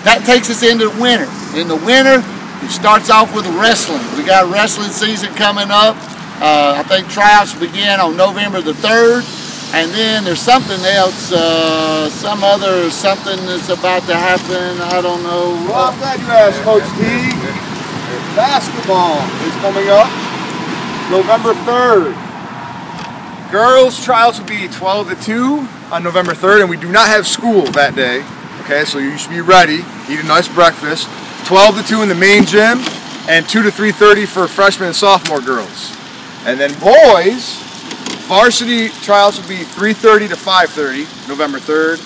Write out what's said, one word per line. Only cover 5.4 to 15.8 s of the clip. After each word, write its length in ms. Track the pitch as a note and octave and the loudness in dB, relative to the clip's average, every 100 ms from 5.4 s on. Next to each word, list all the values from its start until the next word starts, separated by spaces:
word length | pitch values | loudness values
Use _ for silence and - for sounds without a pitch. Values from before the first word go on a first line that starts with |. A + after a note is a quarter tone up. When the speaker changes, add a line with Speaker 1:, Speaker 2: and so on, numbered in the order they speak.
| G#3 G3+ G3+ | -2 0 0
Speaker 1:
up. 240 | G#3 G#3+ A3 - - - - | 4 4 2 -10 -16 -16 -4
Uh, 320 | D3+ D3+ D3 C#3+ | 2 4 4 2
I 80 | |
think 240 | D3 F#3+ F3 | 0 -2 -2
tryouts 480 | - G#3 G#3 G3+ D#3 | 2 6 6 4 -4
begin 460 | E3 F3+ G3+ G3 | -6 -4 -2 0
on 160 | F3 E3 | 0 2
November 420 | F#3+ G3 G#3 F#3+ | 0 2 -4 -4
the 140 | D#3 | -4
third. 500 | D3+ G#3+ A3+ A#3 A#3+ A#3+ - - - - | -4 0 4 4 2 -2 -10 -12 -12 -6
And 180 | D#3+ E3 G3 | -2 -2 -2
then 300 | A3 A3 G3 | -2 -2 -2
there's 180 | E3+ | -4
something 400 | - B3+ A#3+ G3 | 2 2 2 -4
else, 480 | F3+ G3 F#3+ G3 - | 0 2 2 0 -4
uh, 760 | F3 E3 E3 D#3+ D#3+ D#3+ D#3 D3+ | 0 0 0 0 0 -2 -2 -4
some 340 | D3 F#3+ G#3 | -6 -6 0
other 480 | G3 G3+ G3 F#3 E3+ | 2 2 2 0 -2
something 480 | - G3 G3 G3 F#3+ F#3 | -2 -2 -2 -4 -6 -6
that's 220 | F3+ D3+ | -8 -4
about 340 | F#3 - F#3 D#3+ | -2 0 -2 0
to 40 | E3+ | -2
happen. 680 | F3 F#3 - F3+ F3+ F3 F3 | 0 0 -2 -6 -4 -6 -4
I 80 | F3+ | -2
don't 240 | F3 F3 | -2 -4
know. 320 | F3 F3 F3 F3 E3+ | -4 -2 -2 -4 -4
Speaker 2:
Well, 180 | - | 0